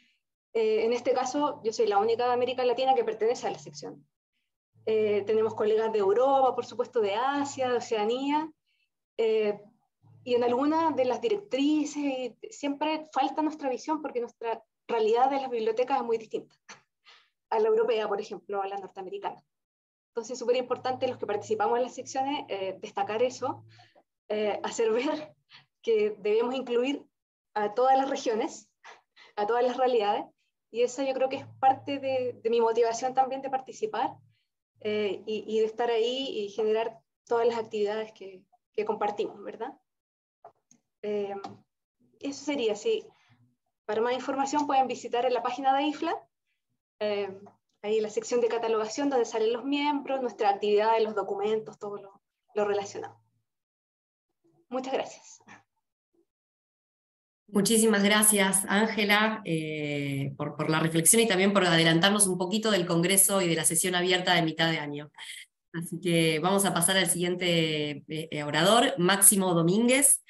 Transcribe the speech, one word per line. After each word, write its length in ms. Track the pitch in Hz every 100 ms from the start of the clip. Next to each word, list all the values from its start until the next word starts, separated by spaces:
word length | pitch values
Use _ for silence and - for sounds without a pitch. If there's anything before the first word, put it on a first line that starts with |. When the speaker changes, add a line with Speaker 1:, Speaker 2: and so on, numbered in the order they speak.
| _ _ _ _ _
Speaker 1:
Eh, 320 | 226 220 214 226
en 80 |
este 180 | 240 269
caso, 480 | 247 254 294 294 -
yo 80 | 214
soy 140 | 220 214
la 100 | 202
única 280 | 220 233 247
de 60 |
América 320 | 247 247 254
Latina 300 | 247 240 262
que 100 | 262
pertenece 420 | 220 - 220 247 220
a 40 |
la 80 | -
sección. 480 | - - 92 - _ _ _ _ _ _ _ _ -
Eh, 360 | 220 214 208 196
tenemos 280 | 220 220
colegas 380 | - 214 220 220
de 60 | 214
Europa, 560 | 196 220 262 269 262
por 100 | 240
supuesto, 360 | 233 220 240 240
de 140 | 208
Asia, 540 | 208 262 285 277 - 254
de 80 | 240
Oceanía, 760 | 233 220 208 247 277 302 311 - _ _ _ _ _ -
eh, 420 | 226 220 208 202 - _ _ _ _ -
y 100 | -
en 100 | 240
alguna 480 | 240 247 294 320 330
de 120 | 254
las 160 | 254 226
directrices, 760 | 226 202 - 254 285 302 285 294
y 400 | 285 262 254 - -
siempre 580 | - 285 285 311 311 -
falta 300 | - 277 -
nuestra 260 | 302 302 277
visión 320 | 247 - 311
porque 200 | 302 240
nuestra 420 | 233 - 233 226 - _ -
realidad 400 | 226 214 233 262
de 120 | 277
las 100 | 262
bibliotecas 480 | 240 220 220 247 269
es 60 |
muy 120 | 240 226
distinta 380 | 220 - - _ - - _ _ _ - _ _ _
a 80 | 226
la 100 | 220
europea, 400 | 220 226 220 -
por 100 | 202
ejemplo, 440 | - 359 - -
a 40 | 196
la 120 | 392
norteamericana. 680 | 381 - 381 403 392 - _ _ _ _ _ _ _
Entonces 240 | - 226
es 60 | 254
súper 180 | 233 247
importante 500 | 247 240 - 254 262
los 120 | 240
que 80 | 202
participamos 500 | 214 214 202 208 233
en 80 |
las 100 | 254
secciones, 500 | - 247 269 269 294 -
eh, 300 | 196 190 190
destacar 420 | 208 202 196 214
eso, 420 | 247 - 254 - - - - _ _ _ -
eh, 300 | 214 214 -
hacer 280 | 208 - 220
ver 440 | 233 285 - - - _ - _ _
que 340 | - 220 208 208
debemos 360 | 208 214 247
incluir 500 | 262 247 240 254 285 - _ _ _ _
a 200 | 214 208
todas 220 | 226 262 269
las 120 | 269
regiones, 600 | - 262 220 294 - - _ - - _ _ - -
a 100 | 208
todas 180 | 240
las 120 | 247 247
realidades, 480 | 254 240 202 233 - _ _ _ _
y 120 | 220
esa 220 | 240 -
yo 80 | 269
creo 160 | 247 285
que 80 | 269
es 100 | - -
parte 380 | 269 269 - 277
de, 420 | 269 262 247 -
de 80 | 226
mi 100 | 233
motivación 540 | 226 226 233 233 254
también 280 | 254 262 269
de 80 | 269
participar, 640 | 262 - - 214 214 277 - _ _ _ _ _ _
eh, 420 | 214 214 208 185 -
y, 180 | 214 -
y 140 | 220
de 60 | 220
estar 240 | 220 240
ahí 540 | 233 233 254 269 220
y 40 | 202
generar 520 | 202 214 220 226 - _ _ -
todas 200 | 233 233
las 120 | 233
actividades 540 | 226 220 202 214 220
que, 300 | - 190 185 _ _ _
que 100 | -
compartimos, 580 | 214 214 208 208 214 -
¿verdad? 320 | 202 208 220 - _ _ _ _ _ _ - - _ _ _ _
Eh, 320 | 208 208 202 202 202 - _ _ _ _ _ _
eso 260 | 285 277
sería, 300 | - 285 226
sí. 320 | 214 233 220 - _ _ _ _ _ _ _
Para 160 | - 214
más 140 | 240
información 520 | 254 262 269 269 294 285
pueden 220 | 269 262
visitar 360 | 240 233 240
en 100 | 254
la 80 | 247
página 340 | 240 247 269 269
de 80 |
ifla, 320 | 302 294 320 415 - _ _ _ _ _ _ -
eh, 400 | 208 202 196 190 - - _ _
ahí 180 | 208 311
la 100 | 214
sección 300 | - - 240
de 60 | 233
catalogación 640 | 226 320 226 214 - 285
donde 140 | 262
salen 280 | 226 226 220
los 120 | 240
miembros, 560 | 269 285 294 285 277 269
nuestra 300 | 247 - 208
actividad, 420 | 202 208 208 220 226
los 160 | 214 202
documentos, 600 | 196 196 208 220 214 -
todo 220 | 208 202
lo, 220 | - - _ _ _
lo 100 | 208
relacionado. 560 | 208 202 196 - - - _ _ _ _ _ _ _ _ _ _ _ _ _ _ _
Muchas 240 | 254 262
gracias. 500 | 262 - - - - - - _ _ _ _ _ _ _ _ _ _ _ _ _ _ _ _ _ _ _
Speaker 2:
Muchísimas 560 | 208 202 226 226 202
gracias, 600 | 202 214 214 208 190 190 -
Ángela, 760 | 196 220 220 208 208 220 214
eh, 880 | - 160 156 156 147 143 143 139 139 139
por, 180 | 147 -
por 140 | 156
la 80 | 160
reflexión 420 | 160 165 160 226
y 80 | 226
también 240 | 185 196
por 140 | 196 180
adelantarnos 640 | 165 165 165 196 208 190
un 100 | 180
poquito 320 | 180 214 220
del 160 | 196 175
congreso 560 | 170 175 196 - 196
y 60 | 175
de 80 | 160
la 80 |
sesión 320 | 160 165 190 180
abierta 360 | 180 185 180
de 80 | 175
mitad 280 | 160 156 165
de 80 | 160
año. 320 | 147 147 147 - - - - _ _
Así 240 | 170 170 170
que 380 | 175 165 160 156
vamos 260 | 175 196
a 80 | 196
pasar 240 | 170 165 190
al 120 | 185
siguiente, 800 | 170 180 180 180 170 160 151 147
eh, 380 | 143 - 156 165
eh, 140 | 151
orador, 500 | 147 151 180 226 262 -
Máximo 560 | 175 196 - 196 185
Domínguez. 720 | 175 165 196 240 262 285 -